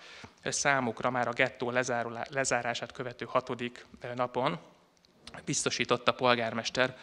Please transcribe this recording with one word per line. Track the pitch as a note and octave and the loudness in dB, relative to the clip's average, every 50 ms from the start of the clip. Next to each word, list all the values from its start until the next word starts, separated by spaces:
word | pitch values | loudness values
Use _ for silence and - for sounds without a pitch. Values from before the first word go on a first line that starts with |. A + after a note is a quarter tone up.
| - - - - - - - _ | -20 -20 -18 -18 -18 -20 -20 _
ö, | - C3+ | -6 -4
számukra | B2+ - - D3 C#3 C3+ B2+ A#2 A2 - - B2 | -2 2 2 4 4 4 2 0 -2 0 -2 0
már | B2+ B2 A#2+ | 2 2 0
a | A#2 A#2 | 0 2
gettó | - C3 B2 - - C3 A#2+ | 2 2 0 2 -2 -4 0
lezárulá-, | A#2+ B2 B2+ B2+ A#2+ A#2 A#2 A#2 A2+ A#2 - - | 2 0 2 2 0 -2 -2 -4 -6 -8 -8 -4
lezárását | C#3+ C3+ C3+ - C3+ A#2+ A#2+ A#2+ A#2+ - C3+ - | -2 -2 0 2 0 0 0 -2 -4 -4 -6 -8
követő | - - C3 B2 A#2 - B2+ A#2 | -8 -8 -8 -8 -8 -8 -10 0
hatodik, | - B2+ - - B2+ A#2 A#2+ A#2+ A#2+ - - - - - | 0 0 0 0 -6 -4 -6 -8 -8 -12 -18 -20 -16 -14
ö, | - B2 A#2+ | -12 -10 -2
napon | B2 B2 B2 - B2+ B2+ D3+ E3+ D#3+ - - - _ _ _ _ _ _ _ _ _ _ - - - - | -2 -2 0 0 0 0 0 -2 -4 -10 -20 -20 _ _ _ _ _ _ _ _ _ _ -16 -16 -10 -6
biztosított | - C#3 - - C3 - - A#2 - B2 A#2+ - | -2 -2 0 0 0 0 0 2 2 2 4 4
a | A#2+ A#2 | 2 2
polgármester | - B2+ B2 A#2+ A#2 A#2 A2+ A2+ A2+ A2+ - - C3 B2+ B2+ B2 - | 6 6 6 6 6 4 -2 -2 -4 -4 -2 2 2 2 2 0 -8